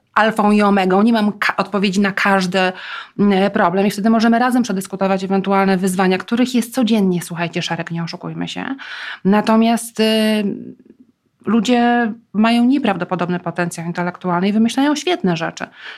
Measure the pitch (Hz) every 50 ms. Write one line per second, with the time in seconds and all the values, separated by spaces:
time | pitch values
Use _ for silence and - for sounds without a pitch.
0 | _ _ - 208 214 220 214 233 202 208 208 208 208 202 196 202 185 185 190 196
1 | 208 240 233 220 208 208 196 208 - - - - 190 - - 202 190 214 180 202
2 | 202 196 190 - - 202 196 190 185 180 185 190 185 185 185 - - - - -
3 | - - _ - 202 202 202 185 196 202 196 - 208 175 170 196 196 208 196 202
4 | 196 226 226 226 214 233 226 233 247 254 240 262 240 - 196 185 190 - - 190
5 | 196 190 196 190 190 185 196 196 190 196 196 196 196 190 190 180 185 190 180 185
6 | 190 185 185 180 - - 233 233 254 247 - 240 233 - - 269 254 202 233 214
7 | 196 185 180 175 165 - 175 160 175 165 - 175 160 - 170 165 165 170 170 170
8 | 170 165 - 180 - 170 160 165 170 170 - 175 - - 269 269 - - - -
9 | - - - - - 185 202 208 - 226 220 226 226 226 233 220 - - - -
10 | 220 220 220 220 214 214 220 214 208 196 - - - - - - _ - - _
11 | _ _ _ _ _ _ _ _ - - 208 233 190 240 247 240 240 240 240 240
12 | 233 220 220 - _ _ - 196 220 226 233 233 240 247 269 285 - 214 190 175
13 | 180 180 185 175 175 170 180 175 - 175 165 - 175 170 - - 165 170 170 180
14 | 175 175 175 - - 185 175 175 185 202 208 220 226 233 - 269 277 294 294 294
15 | - 359 359 - - 185 170 160 165 165 - - - - - - - - -